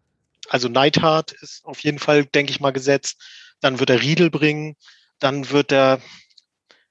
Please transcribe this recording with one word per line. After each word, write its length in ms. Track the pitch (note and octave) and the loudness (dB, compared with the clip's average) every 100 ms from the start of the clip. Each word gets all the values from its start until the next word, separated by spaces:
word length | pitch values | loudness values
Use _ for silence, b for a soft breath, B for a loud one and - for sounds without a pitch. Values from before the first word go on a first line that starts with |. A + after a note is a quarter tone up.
| _ _ _ _ - | _ _ _ _ -6
also 200 | C3 A#2+ | -4 0
Neidhardt 640 | B2 D3 - D#3+ D#3 - | 2 2 2 2 0 -2
ist 320 | - D3 - - | -14 -20 -20 -20
auf 140 | C#3 | -6
jeden 180 | D3+ C#3+ | -6 -4
Fall, 260 | - D3 C#3 | 2 2 2
denke 260 | C#3+ C#3+ | -2 -2
ich 80 | - | -4
mal, 100 | C#3 | -4
gesetzt. 500 | C3 C3 C#3 - - B B B B | -2 0 0 -2 -12 B B B B
Dann 180 | C#3 B2+ | -4 0
wird 100 | C3 | 2
er 120 | B2 | 2
Riedel 280 | C3 D#3+ E3 | 2 2 0
bringen. 460 | D3 D3+ D3+ D#3 D3 b b b _ | 0 -2 -2 -10 -14 b b b _
Dann 300 | C3+ C#3+ B2+ | -4 -4 0
wird 220 | C#3+ C#3 | 0 2
er, 280 | C#3 C3+ C3 B B B _ _ _ _ b b | 4 4 2 B B B _ _ _ _ b b